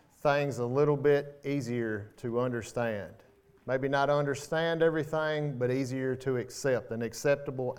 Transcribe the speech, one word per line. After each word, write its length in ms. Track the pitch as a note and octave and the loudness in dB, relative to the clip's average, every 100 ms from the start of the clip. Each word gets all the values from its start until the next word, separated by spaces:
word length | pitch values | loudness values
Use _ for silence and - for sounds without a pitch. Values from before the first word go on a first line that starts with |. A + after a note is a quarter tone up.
| _ _ | _ _
things 380 | D3+ C#3+ C#3+ A#2 | 2 2 2 -2
a 80 | A#2+ | 0
little 320 | C3 D3 D3 | 2 4 4
bit 420 | D3 C#3+ C#3+ - | 6 4 2 -8
easier 680 | C#3 C#3+ A#2 A#2+ A2+ G#2+ G#2 - | -4 -2 -2 -2 -2 -4 -8 -10
to 200 | B2 A#2 | -4 -2
understand. 760 | B2+ A#2+ G#2+ A#2+ A#2 G#2 F2 - - _ _ _ | -2 -2 -6 -4 -2 -4 -8 -14 -20 _ _ _
Maybe 240 | - C3 C3+ | -4 -2 0
not 220 | C#3 C#3 | 2 2
understand 720 | D3 C#3+ C3 - D#3+ E3 E3 | 2 2 -2 -2 0 0 4
everything, 720 | E3 D#3 D3+ D#3 D#3 D3+ D3 B2 | 4 2 -2 -2 0 0 -2 0
but 140 | B2 | 0
easier 440 | C3 C3 C3 C3 B2+ | 0 -2 -2 -2 -2
to 200 | C3+ B2 | -2 -2
accept, 560 | G#2 - C#3+ A#2+ - | -4 -4 0 0 -2
an 80 | A2+ | -4
acceptable 720 | A2+ - D3 C#3+ C#3+ C3 B2 | -6 -2 0 0 -2 -6 -6